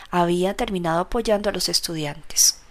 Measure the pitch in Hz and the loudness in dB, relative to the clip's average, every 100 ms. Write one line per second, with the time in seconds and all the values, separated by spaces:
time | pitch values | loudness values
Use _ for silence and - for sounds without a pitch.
0 | - 180 170 175 180 202 240 190 170 165 | -4 0 2 2 0 0 -2 -2 -2 -2
1 | 180 240 226 208 208 190 180 175 - 160 | 0 -2 0 0 0 -2 -2 -2 -2 -6
2 | 147 151 - - - - - | -6 -8 -4 4 4 4 -8